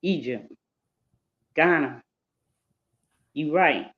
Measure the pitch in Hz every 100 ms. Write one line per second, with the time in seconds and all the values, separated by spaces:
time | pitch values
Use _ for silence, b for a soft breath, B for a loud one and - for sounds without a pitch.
0 | 175 180 120 127 - - _ _ _ _
1 | _ _ _ _ _ - 165 170 139 123
2 | _ _ _ _ _ _ _ _ _ _
3 | _ _ _ - 156 160 180 117 -